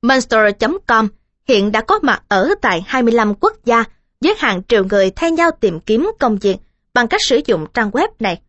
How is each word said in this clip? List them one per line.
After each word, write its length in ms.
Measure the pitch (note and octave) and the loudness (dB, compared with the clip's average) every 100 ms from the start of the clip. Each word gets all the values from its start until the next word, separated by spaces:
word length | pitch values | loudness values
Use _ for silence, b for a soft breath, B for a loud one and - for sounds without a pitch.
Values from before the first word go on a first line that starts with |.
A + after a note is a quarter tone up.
Monster 400 | A#3 C4+ A#3+ A3 G#3+ G#3 | 2 0 2 2 2 0
chấm 180 | A3 F#4 - | -4 -4 0
com 200 | A3+ G#3+ - _ _ - | 0 0 -6 _ _ 0
hiện 240 | A3 G3+ | 0 2
đã 100 | G#3+ | -2
có 180 | A3 G4+ | 0 0
mặt 220 | D4 F#3+ _ | 0 -2 _
ở 220 | G3+ A3+ G4+ | 0 0 0
tại 220 | A#3 F3 F#3 | 0 -2 -2
hai 160 | C4 | 0
mươi 100 | A#3+ | 2
lăm 200 | A#3 G#3+ | 2 0
quốc 200 | G#3 G#4 - - | 0 -2 -2 0
gia, 180 | A#3 A3 _ _ _ | 0 0 _ _ _
với 140 | D4+ G#4+ | -2 0
hàng 240 | C#4 F#3+ G3 | 0 -2 0
triệu 180 | A3+ F#3+ | 0 2
người 260 | G3+ F#3+ | 2 0
thay 200 | - E4 | 0 -2
nhau 200 | E4 E4+ D#4+ | 0 0 0
tìm 200 | G#3+ E3 | -2 -2
kiếm 320 | - A3 F#4 A4+ | -2 0 0 -2
công 180 | B3+ G#3 | -2 0
việc 200 | G3+ F#3+ _ _ _ | -2 -2 _ _ _
bằng 140 | - A#3 | -2 0
cách 140 | G4 | -2
sử 180 | - C#4 - | 0 0 0
dụng 200 | - D3+ | -2 -2
trang 160 | - G#3 | -4 -4
web 180 | A#3+ G4+ - | -2 -4 -4
này. 220 | G#3 E3+ | -6 -6